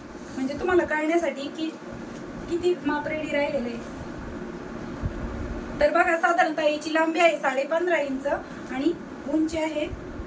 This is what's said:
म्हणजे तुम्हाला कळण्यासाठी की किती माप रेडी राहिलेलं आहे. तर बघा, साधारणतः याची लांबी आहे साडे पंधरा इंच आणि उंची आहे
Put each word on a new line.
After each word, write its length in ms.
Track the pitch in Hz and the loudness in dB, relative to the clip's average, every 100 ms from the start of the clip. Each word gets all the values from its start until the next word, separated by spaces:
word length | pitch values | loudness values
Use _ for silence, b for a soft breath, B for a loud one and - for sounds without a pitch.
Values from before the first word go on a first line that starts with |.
| - - - 262 | -14 -14 -10 -4
म्हणजे 180 | 262 | -4
तुम्हाला 300 | 285 359 359 | -2 4 4
कळण्यासाठी 580 | 294 302 311 339 302 269 | 4 2 4 2 2 -2
की 240 | 294 330 320 - - - - - - - - | -8 -4 -6 -6 -12 -12 -10 -12 -10 -10 -4
किती 260 | 339 349 359 285 | 2 2 2 0
माप 220 | 294 294 | -2 -2
रेडी 240 | 311 302 | -4 -2
राहिलेलं 360 | 285 294 277 240 | 0 2 0 -2
आहे. 100 | 233 - - - - - - - - - - - - - - - - - - - - | -6 -8 -10 -10 -10 -8 -8 -8 -10 -10 -10 -8 -4 -4 -4 -6 -6 -6 -6 -6 2
तर 100 | 294 | 4
बघा, 280 | 330 359 330 | 6 4 4
साधारणतः 460 | 349 339 339 302 | 4 4 4 4
याची 300 | 302 302 330 | 2 2 0
लांबी 260 | 311 320 330 | 2 2 6
आहे 180 | 330 294 | 6 6
साडे 260 | 285 262 | 0 0
पंधरा 340 | 294 330 359 311 | 2 2 2 2
इंच 300 | 277 262 285 320 - - - | 2 -2 0 -2 -4 -12 -8
आणि 200 | 254 302 - - - 262 | 0 0 0 -8 -10 0
उंची 240 | 311 320 320 | 2 2 0
आहे 300 | 311 302 330 - - - | 0 0 -4 -6 -10 -10